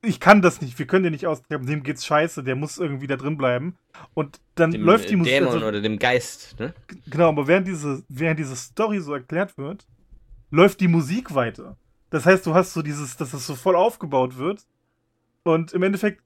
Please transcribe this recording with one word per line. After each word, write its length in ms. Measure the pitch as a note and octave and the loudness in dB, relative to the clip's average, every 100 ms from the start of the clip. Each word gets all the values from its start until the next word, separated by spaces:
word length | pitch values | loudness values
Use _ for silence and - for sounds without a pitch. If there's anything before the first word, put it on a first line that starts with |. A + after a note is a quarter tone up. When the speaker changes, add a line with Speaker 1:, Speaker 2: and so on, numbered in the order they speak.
Speaker 1:
ich 180 | A#3 - | -4 2
kann 220 | - G#3 | 6 8
das 180 | F3+ - | 6 2
nicht, 160 | C3+ A#2+ | -4 -10
wir 80 | C3 | -2
können 160 | F#3+ | 0
den 100 | F3+ | 0
nicht 140 | D3+ F3 | -2 -4
austreiben, 380 | D3+ - D3+ B2+ | -6 -6 -8 -4
dem 160 | D3+ | -6
geht's 220 | C3+ C#3 - | -6 -8 0
scheiße, 380 | D3+ E3 D3+ | 0 0 -2
der 120 | C3 C3 | -6 -4
muss 220 | D3 - | -6 -6
irgendwie 280 | E3+ C#3 C3+ | -6 -6 -6
da 80 | C3 | -6
drin 220 | C3+ D#3 | -4 -2
bleiben.“ 400 | C3 B2 D#3+ - _ - - | 0 -2 -4 -10 _ -20 -10
Und 280 | - C#3+ - _ - | -8 -8 -10 _ 0
dann 180 | E3 | 0
Speaker 2:
Dem, 100 | E3+ | 2
Speaker 1:
läuft 260 | E3 G#3 G3+ | 4 4 4
die 60 | G3+ | 0
Speaker 2:
äh, 20 | |
Speaker 1:
Musik 160 | D#3+ | 2
Speaker 2:
Dämon 200 | C#3 B2+ | 2 2
Speaker 1:
also 140 | A2+ A2 | 0 -2
Speaker 2:
oder 140 | G#2 | -2
dem 180 | G#2+ G#2 | -2 0
Geist, 600 | B2 B2+ - - - - | 0 0 -2 -12 -18 -12
ne? 140 | B2 - - | -12 -12 -20
Speaker 1:
G-, 100 | - - | -20 -8
genau, 220 | D3 E3 | 2 2
aber 180 | D3+ C#3 | 4 2
während 200 | F#3 F#3+ | 2 2
diese, 360 | E3+ D3 C#3 - | -4 -6 -6 -8
während 300 | B2+ E3 D#3 | -4 -2 -2
diese 160 | C#3+ B2+ | -4 -10
Story 440 | - - A3 G#3 | -10 -4 -2 -2
so 140 | D3+ | -6
erklärt 440 | C#3+ B2+ D#3+ G3 - | -8 -6 -4 -4 -6
wird, 300 | C#3 G3+ _ _ _ - _ - _ | -12 -12 _ _ _ -20 _ -20 _
läuft 300 | D3 G3 - | 4 6 6
die 60 | F3+ | 2
Musik 460 | E3 C#3 G#3 B3+ C#3 | 2 0 -4 -4 -2
weiter. 420 | A#2+ - - - _ _ _ | -4 -6 -16 -20 _ _ _
Das 160 | D#3+ D#3+ | 0 4
heißt, 200 | F#3+ F3+ | 4 4
du 80 | |
hast 200 | E3 F3 | 2 2
so 80 | D#3+ | -2
dieses, 360 | D3 D3 C#3 - | -6 -6 -10 -10
dass 140 | C#3 | -10
das 160 | C#3 A#2+ | -8 -10
so 80 | C3+ | -4
voll 200 | F#3 F3 | 0 2
aufgebaut 640 | A3 - D#3 C3+ B2+ B2+ | 2 -2 -4 0 -2 -2
wird. 300 | D3+ G3+ _ _ _ _ _ _ _ _ | -8 -8 _ _ _ _ _ _ _ _
Und 300 | E3+ D#3+ D#3+ | 0 0 0
im 100 | F3+ | -2
Endeffekt, 380 | F#3+ G3+ G#3 - | 0 0 -2 -4